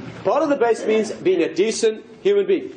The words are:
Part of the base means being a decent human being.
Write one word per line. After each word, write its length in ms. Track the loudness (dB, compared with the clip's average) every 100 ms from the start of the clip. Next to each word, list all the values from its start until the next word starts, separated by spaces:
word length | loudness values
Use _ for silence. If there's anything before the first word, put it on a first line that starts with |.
| -16 -6
Part 200 | 0 2
of 60 | 2
the 60 | 2
base 300 | 2 0 0
means 260 | 0 0
being 300 | -2 0 2
a 120 | 0
decent 500 | 0 0 0 -2 -2 -12 -4
human 240 | 0 2 2
being. 260 | 0 -2